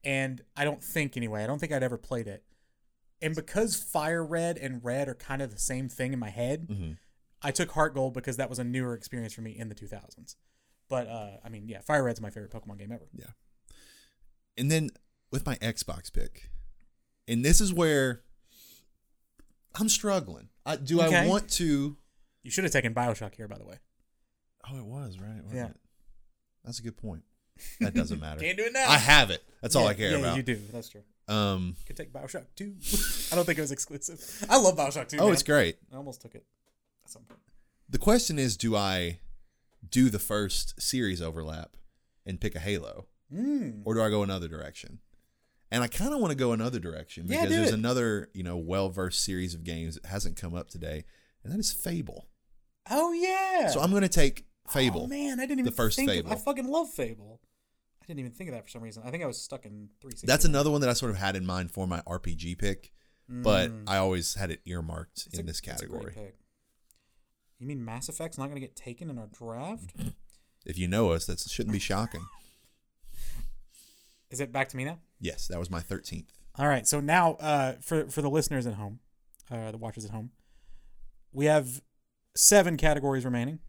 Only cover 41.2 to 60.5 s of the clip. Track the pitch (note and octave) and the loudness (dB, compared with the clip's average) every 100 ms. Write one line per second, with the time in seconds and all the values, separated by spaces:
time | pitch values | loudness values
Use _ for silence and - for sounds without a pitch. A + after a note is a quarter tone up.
41.2 | E2 D#2+ D#2 D#2 D#2+ - - _ _ _ | -4 -6 -8 -10 -12 -18 -20 _ _ _
42.2 | - F2+ G#2+ E2+ F2 G2 C#2 - - _ | -10 -4 -4 -4 -4 -4 -6 -14 -18 _
43.2 | _ D#3+ C4 C#4+ E3+ G#2 G#2 A2 A2 G#2 | _ -4 -2 -2 -2 -6 -2 2 4 2
44.2 | G2+ F#2+ E2+ D#2 D2 - - - _ _ | 0 -2 -4 -8 -12 -14 -16 -18 _ _
45.2 | _ _ _ _ _ A#2+ A#2+ - A#3 D4 | _ _ _ _ _ -2 0 0 0 2
46.2 | G3+ C3+ B2+ A2+ A#2 B2 E2+ D#2 D#2 - | 0 2 2 2 0 -4 -6 -10 -12 -10
47.2 | F2 C#4+ E4+ - - A2 A#2 B2+ A#2 G#2 | -4 0 2 4 4 2 2 2 2 0
48.2 | - F#2+ F2 F2 D#2+ F#2 F#2+ F2+ F#2 - | -4 -8 -6 -4 -2 0 0 0 -2 -2
49.2 | - F#2 F#2 E2 E2+ E2 E2 D#2+ - G2 | -2 -2 -4 -6 -6 -6 -6 -8 -8 -2
50.2 | F#2 E2 F2+ F2 - E2+ D#2+ D#2 - _ | -2 -2 -6 -8 -8 -10 -8 -8 -10 _
51.2 | _ _ - F#3 - - - E3+ - - | _ _ -8 -2 -2 -2 -4 -6 -6 -12
52.2 | - _ _ - _ _ - C4 E4+ E4+ | -18 _ _ -20 _ _ -2 0 2 2
53.2 | F#4 F#4+ F#4+ F#4 A3 C3+ E3 G3 F#3+ - | 0 0 2 2 2 2 2 4 4 6
54.2 | C#3+ - - _ - C#3+ C3 F2+ B3+ C#4 | 6 4 -12 _ -4 2 2 2 -4 -4
55.2 | C#4+ B3+ B3+ C4+ B3 - - - C4+ F#3 | -4 -4 -2 0 0 2 2 2 2 0
56.2 | E3 A3 - C4+ B3+ D#4 E4 - A#2 A2 | -2 -4 -2 -2 0 -2 -2 -4 -6 -6
57.2 | G#2+ A2+ _ _ _ _ _ _ - D3+ | -16 -20 _ _ _ _ _ _ -14 -10
58.2 | B2 A#2+ F#3 A#2+ G2+ A#2+ A2+ G#2+ A#2 D#3+ | -10 -10 -12 -12 -14 -14 -14 -12 -10 -6
59.2 | D#3 A#2 - B2+ G#2 G#2 G#2 _ C3+ - | -6 -6 -10 -12 -14 -16 -18 _ -16 -6
60.2 | E3 - - | 4 8 8